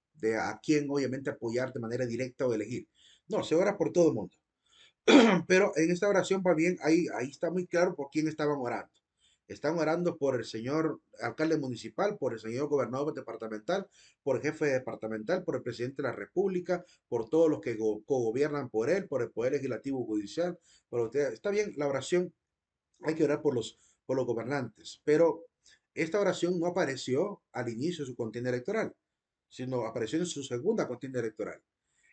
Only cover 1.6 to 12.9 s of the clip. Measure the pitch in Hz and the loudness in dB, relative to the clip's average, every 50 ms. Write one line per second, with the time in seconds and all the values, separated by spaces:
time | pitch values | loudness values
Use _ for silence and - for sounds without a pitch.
1.6 | 127 127 123 123 117 113 117 123 127 120 117 120 131 123 - - 139 127 117 107 | -2 -2 -4 -6 -6 -4 -4 -2 -2 -2 -2 -4 -4 -6 -4 -2 0 0 0 0
2.6 | 104 107 123 - - - _ _ _ - _ _ _ - 196 190 - - 156 165 | -2 -4 -6 -8 -8 -10 _ _ _ -20 _ _ _ -6 -4 -4 -2 2 2 2
3.6 | 190 208 196 - 165 151 - 180 170 156 127 110 95 90 _ _ _ _ _ _ | 2 2 2 0 -2 0 4 4 4 4 4 2 -4 -8 _ _ _ _ _ _
4.6 | _ _ _ - - - _ _ _ - - 285 226 226 196 170 156 - 185 185 | _ _ _ -20 -20 -20 _ _ _ 8 10 10 10 10 8 4 4 4 4 6
5.6 | 202 190 - 147 160 170 175 175 208 202 202 190 - - 196 190 185 180 175 156 | 6 4 4 2 2 2 2 2 2 2 4 4 2 2 0 2 4 4 4 4
6.6 | 160 175 185 - - 147 160 175 170 127 101 107 120 143 147 - - 165 165 185 | 4 0 0 0 2 4 4 4 4 2 -2 -4 -6 -6 -6 -4 -4 -2 -2 -2
7.6 | 180 - - 170 175 190 180 180 139 139 - 156 151 156 151 156 151 147 147 139 | -2 0 2 2 2 2 0 -2 -8 -6 -2 -2 -2 -2 -2 -2 0 0 0 0
8.6 | 127 120 117 101 90 - _ _ _ _ _ _ _ _ _ _ _ - 98 - | -2 -4 -4 -6 -8 -10 _ _ _ _ _ _ _ _ _ _ _ -16 -10 -4
9.6 | - 147 160 170 156 151 160 170 175 175 170 - 139 135 131 120 110 - - 113 | -2 0 0 2 2 2 2 2 0 -2 -2 0 0 0 0 0 -2 -4 -8 -6
10.6 | 113 123 143 160 160 156 139 - _ _ - - 113 117 110 - 156 160 160 147 | -4 -2 0 0 0 0 -2 -6 _ _ -12 -8 -6 -6 -2 0 0 0 2 0
11.6 | 139 127 123 107 110 113 - - 185 202 190 - - 127 113 110 104 110 113 127 | 0 -2 -6 -8 -10 -8 -4 -2 0 0 0 -2 -4 -4 -4 -4 -6 -6 -4 -4
12.6 | 147 143 147 139 123 113 | -2 0 0 0 0 0